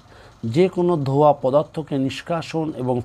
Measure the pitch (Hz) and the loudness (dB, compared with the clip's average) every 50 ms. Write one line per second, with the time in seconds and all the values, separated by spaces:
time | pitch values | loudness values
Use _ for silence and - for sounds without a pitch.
0 | - - - - - - - - - 113 113 156 185 185 - 180 175 175 175 151 | -18 -20 -20 -20 -20 -20 -16 -10 -8 -4 0 2 2 2 2 0 0 0 0 0
1 | 139 131 135 139 151 147 143 - - 131 127 147 156 - - 165 147 - 147 135 | 0 0 2 4 6 6 4 4 2 0 2 0 0 -2 -4 -10 -8 -4 -4 -2
2 | 135 135 131 - - - 170 165 - - - 160 160 151 - - 131 123 127 120 | -2 -2 -4 -6 -8 -6 -6 -6 -6 -6 -6 -4 -4 -4 -6 -4 -4 -2 -2 -2
3 | 120 | -4